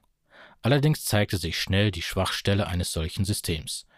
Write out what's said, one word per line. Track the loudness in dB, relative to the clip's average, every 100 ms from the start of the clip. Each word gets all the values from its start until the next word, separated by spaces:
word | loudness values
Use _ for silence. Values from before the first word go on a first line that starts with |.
| _ _ _ -20 -20 _
Allerdings | 2 4 4 2
zeigte | 0 2 2 0
sich | -2 -4
schnell | 0 2 2
die | 0
Schwachstelle | -4 -2 -2 0 0 0 0
eines | -2 -2
solchen | -2 -4 0
Systems, | 0 0 -2 -4 -6 -12 -14